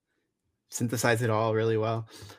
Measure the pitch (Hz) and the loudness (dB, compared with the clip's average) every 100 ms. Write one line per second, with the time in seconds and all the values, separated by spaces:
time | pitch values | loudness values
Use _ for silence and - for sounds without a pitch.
0 | _ _ _ _ _ _ _ - 120 117 | _ _ _ _ _ _ _ -6 -4 0
1 | 120 113 120 107 113 110 113 110 110 113 | 2 2 2 2 2 2 2 0 0 -2
2 | 110 - - | -6 -16 -20